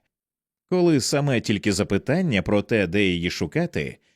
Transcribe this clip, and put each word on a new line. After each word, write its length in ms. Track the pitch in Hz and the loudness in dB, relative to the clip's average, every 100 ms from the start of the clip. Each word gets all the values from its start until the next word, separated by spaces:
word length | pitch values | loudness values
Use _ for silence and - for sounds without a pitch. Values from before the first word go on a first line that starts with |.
| _ _ _ _ _ _ - | _ _ _ _ _ _ -4
Коли 300 | 180 175 147 | 2 4 4
саме 400 | - 147 143 120 | 2 0 0 0
тільки 320 | - 101 104 | 0 -2 0
запитання 720 | 98 98 98 - 165 180 101 | 0 0 -2 0 -2 0 0
про 200 | 95 104 | 0 0
те, 240 | 101 113 92 | 2 0 0
де 180 | 101 | 0
її 260 | 98 87 85 | 2 0 -2
шукати, 680 | - 85 151 170 - 67 62 _ | -4 -4 -4 -4 -4 -8 -10 _